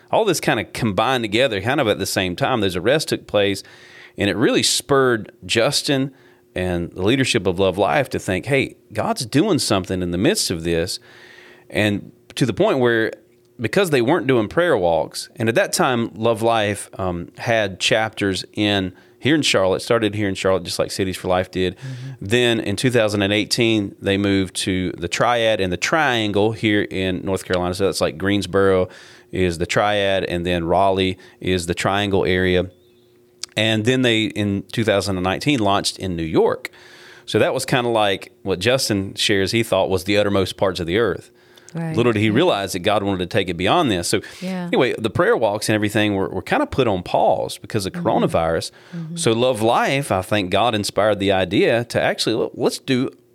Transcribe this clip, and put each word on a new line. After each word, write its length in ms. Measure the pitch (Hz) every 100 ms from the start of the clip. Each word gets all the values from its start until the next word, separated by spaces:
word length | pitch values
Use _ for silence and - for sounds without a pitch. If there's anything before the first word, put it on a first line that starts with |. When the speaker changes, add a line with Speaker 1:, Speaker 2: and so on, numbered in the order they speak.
| -
Speaker 1:
All 120 | 160 220
this 140 | 165
kind 200 | - 123
of 120 | 95
combined 500 | - 117 95 113 131 110
together 340 | 107 135 104
kind 180 | 104 147
of 60 | 117
at 100 | 85
the 60 | 95
same 300 | - 92 87
time. 240 | 127 123
Those 140 | 98 90
arrests 320 | 95 151 -
took 180 | 113 -
place, 340 | 104 101 98 - - - - - -
and 120 | 101
it 60 | 92
really 260 | 151 254
spurred 680 | - - - 139 131 117 95 - 90
Justin 640 | 113 117 143 - 139 135 - - _ _ -
and 360 | 92 87 85
the 100 | -
leadership 420 | 95 135 127 117 95
of 120 | 87
Love 180 | 95 90
Life 320 | 101 147 131
to 80 | -
think, 260 | - 92 73
"Hey, 280 | 139 101 - _
God's 320 | - 170 226 123
doing 340 | 135 214 151
something 420 | - 101 90 92
in 100 | 90
the 60 | 87
midst 320 | 123 220 -
of 120 | 85
this." 360 | 85 82 87 - - - - - - - -
And 420 | - 104 101 - - - -
to 100 | 113
the 80 |
point 260 | 101 208 143
where, 320 | 123 117 110 - _ _ _ -
because 300 | 113 - 196
they 100 | 143
weren't 260 | 117 127 117
doing 200 | 127 104
prayer 280 | - 175 127
walks, 520 | 87 82 65 - - -
and 120 | 113
at 80 | 135
that 160 | 202
time, 400 | - 160 120 117 90
Love 260 | 117 113
Life, 480 | 113 113 104 101 - -
um, 300 | 92 87 - -
had 420 | - 113 101 90
chapters 640 | - 113 110 - 101 92 -
in, 380 | - 104 101 92 - - _
here 160 | 123 156
in 80 |
Charlotte, 380 | 135 113 95 92
started 340 | - 117 107 104
here 120 | 104
in 60 | 95
Charlotte, 280 | 95 95
just 160 | 90 -
like 100 | -
Cities 240 | - 95 90
for 120 | 92
Life 240 | 92 95
did. 240 | 90 92 92
Speaker 2:
Mm-hmm. 480 | 131 127 131 131 95
Speaker 1:
Then 340 | 120 123 117
in 160 | - 101
two 140 | 131
thousand 320 | 120 107 104
and 100 | 98
eighteen, 640 | 104 101 - 117 110 98 -
they 160 | 98 98
moved 380 | 101 98 92 -
to 280 | - 92 90 -
the 100 | 87
Triad 540 | - 117 120 113 110
and 100 | 95
the 60 | 87
Triangle 760 | - 165 147 120 107 98 107
here 280 | 110 110 104
in 400 | - 92 95 90
North 220 | - 95 -
Carolina. 280 | 92 90 90
So 100 | 98
that's 160 | 80
like 160 | 90 73
Greensboro 720 | 92 101 92 95 98 95 92 - - - -
is 280 | - 92 80
the 60 | 87
Triad, 560 | 123 104 104 98 95 -
and 200 | 87 85
then 200 | 87 82
Raleigh 520 | 90 98 95 92 92 - -
is 280 | 85 92 85
the 80 | 87
Triangle 500 | 107 98 101 95 -
area. 400 | 92 92 90 90 - _ _ _ _ _ _ - -
And 300 | 110 110 107
then 160 | 131
they, 240 | 127 113 107
in 380 | - 104 98 -
two 120 | -
thousand 340 | 110 98 95 95
and 60 |
nineteen, 360 | 92 95 147 143
launched 380 | 101 98 76 -
in 160 | 92 85
New 80 |
York. 480 | 80 107 226 - - - - - - - -
So 120 | 107
that 140 | 156
was 120 | 131 -
kinda 240 | 135 120
like 420 | 113 104 98 - -
what 160 | 98 87
Justin 540 | 104 131 - 104 98 -
shares 360 | - 101 95
he 100 | 113
thought 260 | - 95 82
was 160 | 92 87
the 120 | 101
uttermost 400 | 101 101 95 -
parts 220 | 98 90
of 80 | 82
the 100 | 92
earth. 320 | 113 82 - _ _ - -
Speaker 2:
Right. 220 | 165 165 156
Speaker 1:
Little 160 | 117
did 80 | 104
he 60 | 107
Speaker 2:
Yeah. 60 |
Speaker 1:
realize 400 | 107 175 107 98
that 60 | 92
God 220 | 90 104
wanted 160 | 98 95
to 80 | 90
take 200 | 110 92
it 80 | 85
beyond 340 | 92 160 151
this. 180 | 92 85
So 100 | 104 - -
Speaker 2:
Yeah. 240 | 180 185 175
Speaker 1:
anyway, 260 | 190 127 113
the 120 | 107
prayer 280 | - 185 220
walks 320 | 110 104 -
and 60 | 107
everything 400 | 104 110 107 98
were, 120 | 92
were 120 | 92
kinda 240 | - 240 294
put 220 | - 120
on 160 | 95
pause 540 | - - 208 - - -
because 280 | - 110 95
of 80 |
Speaker 2:
Mm-hmm. 120 | - 170
Speaker 1:
coronavirus. 640 | 175 208 90 82 82 - - - 175
Speaker 2:
Mm-hmm. 200 | 160 170
Speaker 1:
So 160 | 127
Love 300 | 113 127 113
Life, 500 | 113 139 233 139 139
I 100 | 95
think 280 | 92 107 92
God 260 | 95 117 110
inspired 440 | 101 - 107 101
the 120 | 98
idea 540 | 95 92 107 185 117 120
to 160 | 107
actually, 340 | 85 208 - 107
"Look, 160 | - -
let's 240 | 156 -
do 300 | - 127 131 - _